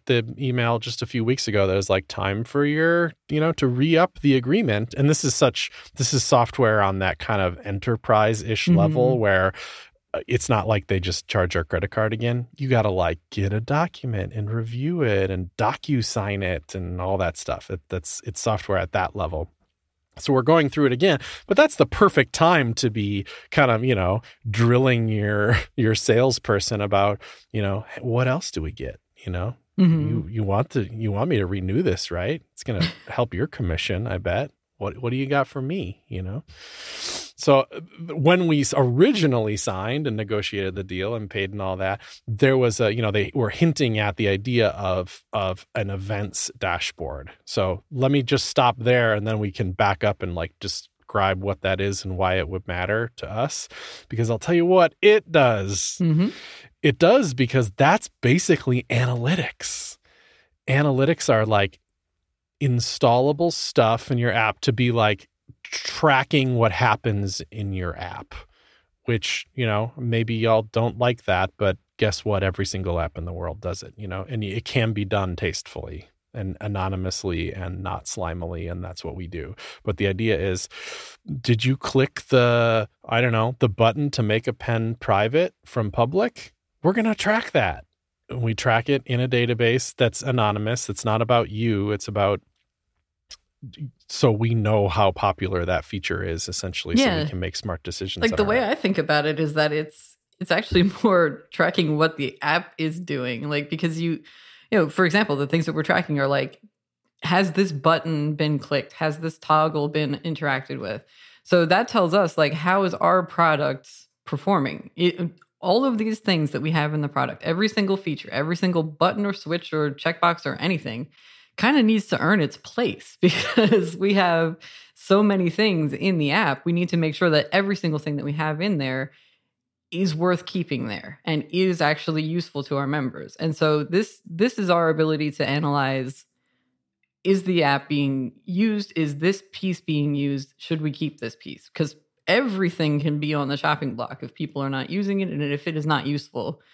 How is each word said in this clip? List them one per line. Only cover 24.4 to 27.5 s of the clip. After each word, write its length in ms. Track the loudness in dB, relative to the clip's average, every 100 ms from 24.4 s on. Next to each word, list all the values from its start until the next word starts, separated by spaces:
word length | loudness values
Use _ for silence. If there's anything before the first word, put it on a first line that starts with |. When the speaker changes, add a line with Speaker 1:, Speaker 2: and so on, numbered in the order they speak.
| -4
Speaker 1:
drilling 600 | 2 6 6 6 4 2
your, 500 | 0 0 2 2 2 0
<laughs> 100 | 0
your 200 | 2 2
salesperson 840 | 2 4 4 2 0 0 0 -2
about, 380 | 0 2 2 0 -8 -20 _